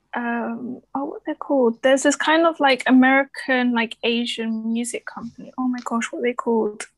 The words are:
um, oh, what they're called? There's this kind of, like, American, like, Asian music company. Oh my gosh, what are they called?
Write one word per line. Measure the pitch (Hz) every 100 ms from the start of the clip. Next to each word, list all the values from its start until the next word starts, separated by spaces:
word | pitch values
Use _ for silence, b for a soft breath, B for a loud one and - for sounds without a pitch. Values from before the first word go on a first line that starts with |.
| _
um, | 240 240 233 226 233 247 - _
oh, | 269 285
what | - 311
they're |
called? | 294 - 277 233 233
There's | 262 269
this | 294 262
kind | 302 320 339
of, | 320
like, | 277 254 -
American, | 254 262 269 269 - - 254 247
like, | 233 226 -
Asian | 233 233 240 - 226 220 226
music | 226 240 - -
company. | - 233 - - -
Oh | 254
my | 247
gosh, | - 233 -
what | 320
are |
they | 240
called? | 247 240 226 214 214 -